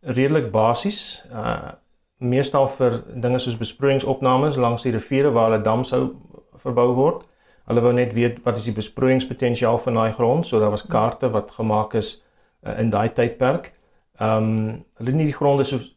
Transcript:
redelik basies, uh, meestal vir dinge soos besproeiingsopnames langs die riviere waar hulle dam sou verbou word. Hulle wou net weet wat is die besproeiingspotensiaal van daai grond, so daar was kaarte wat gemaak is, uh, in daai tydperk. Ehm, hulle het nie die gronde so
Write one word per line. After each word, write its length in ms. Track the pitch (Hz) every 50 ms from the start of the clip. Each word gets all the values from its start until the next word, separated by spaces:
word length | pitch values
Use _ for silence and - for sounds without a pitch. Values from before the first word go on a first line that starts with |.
redelik 500 | _ 139 120 117 135 139 151 156 131 110
basies, 720 | 98 110 110 113 120 - - 202 208 - - - - - - - -
uh, 240 | 113 107 - - - - - - - _ _ _ _ _ _ _ _
meestal 500 | 127 123 123 131 139 135 - 143 139 135
vir 340 | - - 131 123 117 113 - - 113 123
dinge 180 | 117 120 123 127
soos 180 | 123 123 117
besproeiingsopnames 1000 | 110 113 110 - _ 135 139 135 135 131 - 135 - 139 127 131 131 139 151 143
langs 260 | 131 123 117 120 117 -
die 100 | 131 117
riviere 380 | 110 - - 139 135 139 147 127
waar 180 | 117 113 113
hulle 120 | 110 107 104
dam 220 | 110 110 120 127
sou 260 | - 131 127 131 131 - - - - - - _ _ _
verbou 380 | - _ 135 123 120 120 123 120
word. 320 | 123 135 156 - - - _ _ _ _ _ _ _ _
Hulle 140 | - 117 120
wou 120 | 117 123 120
net 200 | 123 123 120 107
weet 300 | 113 117 120 117 - -
wat 120 | - 113
is 80 | 110 107
die 80 | 117 107
besproeiingspotensiaal 1000 | 107 104 - - - 127 131 131 131 131 - 127 - - 120 120 113 123 113 113 117
van 160 | - 131 120
daai 180 | 113 113 113 110
grond, 340 | - 123 117 127 156 170
so 120 | - - 110
daar 100 | 107 107
was 160 | 104 104 -
kaarte 440 | - - 110 107 120 120 - - 123
wat 200 | 107 107 101 -
gemaak 440 | - - 113 110 107 107 107 107 -
is, 280 | 117 104 - - - _ _ _ _ _ _ _ _ _
uh, 120 | - 110 -
in 120 | 113 113
daai 180 | 104 101 107 113 -
tydperk. 600 | - 120 123 120 - 131 131 143 170 - - - _ _ _ _ _ _ _ _ _
Ehm, 480 | 110 110 110 110 110 110 110 110 110 110 110 - - _ _
hulle 140 | _ 113 120
het 40 | 131
nie 100 | 156 160
die 80 | 151 139
gronde 280 | - 143 143 139 139 135
so 140 | - 139 127 - - _